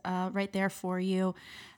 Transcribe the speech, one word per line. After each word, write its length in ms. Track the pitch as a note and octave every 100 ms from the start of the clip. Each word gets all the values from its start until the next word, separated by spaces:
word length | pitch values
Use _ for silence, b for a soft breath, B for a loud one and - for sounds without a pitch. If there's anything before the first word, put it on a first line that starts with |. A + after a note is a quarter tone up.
| F3+
uh, 240 | F#3 F#3
right 200 | G3 G3
there 160 | G3 G3
for 300 | - F#3 F#3
you. 340 | F#3+ F#3 F#3 F3+ B B B